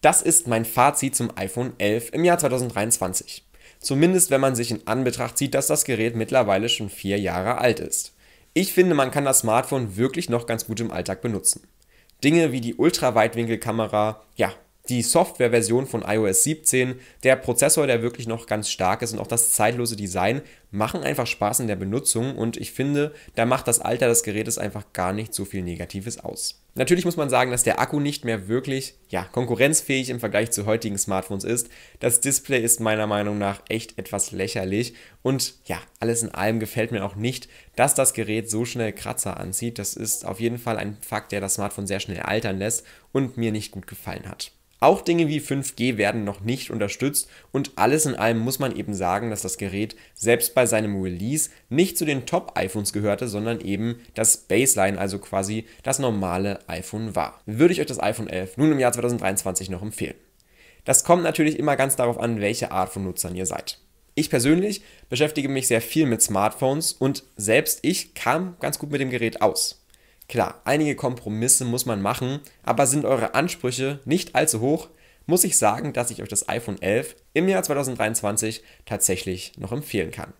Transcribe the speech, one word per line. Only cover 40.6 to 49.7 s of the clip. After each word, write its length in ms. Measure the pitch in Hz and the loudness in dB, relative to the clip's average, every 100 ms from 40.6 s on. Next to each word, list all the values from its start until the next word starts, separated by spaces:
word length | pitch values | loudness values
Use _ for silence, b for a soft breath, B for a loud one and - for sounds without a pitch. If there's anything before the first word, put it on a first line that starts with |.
| 120 110 | -4 -4
ein 220 | 101 104 | -4 -8
Fakt, 320 | - 107 - | -8 -8 -4
der 80 | 101 | -6
das 140 | 98 | -2
Smartphone 340 | - 98 - 98 | -2 -4 -6 -6
sehr 140 | 98 | -6
schnell 180 | - 87 | -6 -6
altern 380 | - 107 113 95 | -2 -2 -2 -4
lässt 260 | 101 - B B B | -2 -4 B B B
und 240 | 135 135 120 | -2 -2 -2
mir 160 | 113 | -2
nicht 180 | 107 101 | -2 -6
gut 160 | 98 - | -12 -14
gefallen 400 | - - 92 - | -14 -12 -10 -12
hat. 240 | - - _ _ _ | -12 -14 _ _ _
Auch 200 | 139 185 | 4 4
Dinge 300 | - 170 160 | 2 2 2
wie 100 | 151 | 0
fünf 380 | - 139 131 - | -2 -2 -4 -2
G 180 | 120 110 | -2 2
werden 300 | 101 113 104 | 2 2 -4
noch 160 | 98 | -4
nicht 280 | 104 123 - | -4 -4 -4
unterstützt 600 | 113 101 - 131 143 - B B | -4 -4 0 -2 -2 -6 B B
und 180 | - - - | -4 -4 2
alles 280 | 110 151 151 | 2 4 2
in 100 | 123 | 0
allem 240 | 110 117 | 2 2
muss 200 | 117 131 | 0 -2
man 160 | 139 - | -4 -4
eben 180 | 101 | -6
sagen, 360 | 101 90 98 117 | -2 0 0 -2
dass 120 | 104 | -6
das 160 | 92 - | -6 -6
Gerät 380 | 101 | -4